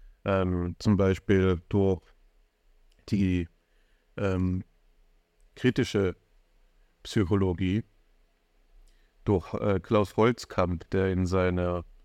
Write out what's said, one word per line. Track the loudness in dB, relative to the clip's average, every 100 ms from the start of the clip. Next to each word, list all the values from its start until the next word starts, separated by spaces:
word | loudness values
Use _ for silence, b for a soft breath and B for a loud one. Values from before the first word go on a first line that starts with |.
| -20 -10
ähm, | -2 0 0 -2 -4 -4
zum | 0 2
Beispiel | 2 0 2 2 4 0 -2
durch | 0 2 0 -6 _ _ _ _ _ _ _ _ _ -6
die, | 0 0 0 -2 _ _ _ _ _ _ -6
ähm, | -2 0 -2 -4 -8 _ _ _ _ _ _ _ _
kritische | -2 0 0 0 0 -2 -4 _ _ _ _ _ _ _ _
Psychologie, | -6 -2 0 2 0 0 -2 -2 -4 _ _ _ _ _ _ _ _ -20 -20 _ _ _
durch, | -2 0 -2
äh, | -4 -2 -2
Klaus | 0 0 0 2
Holzkamp, | 2 0 -4 -2 -2 -4 -4
der | -2 0
in | 0 0
seiner | 0 0 0 -2 -4 -8 -18